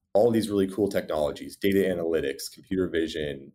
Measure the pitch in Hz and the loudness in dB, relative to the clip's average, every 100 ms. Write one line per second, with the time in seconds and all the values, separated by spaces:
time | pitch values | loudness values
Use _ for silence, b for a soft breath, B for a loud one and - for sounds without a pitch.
0 | _ 101 117 110 101 101 95 107 101 98 | _ 2 4 4 2 2 0 2 0 0
1 | - 78 73 - 69 - 101 98 95 87 | -2 0 -2 -2 -12 -4 2 2 2 0
2 | 82 80 69 - - - - 92 87 82 | 0 0 -2 -6 -10 -16 -6 -2 0 0
3 | 80 80 73 69 71 | -2 -4 -6 -6 -12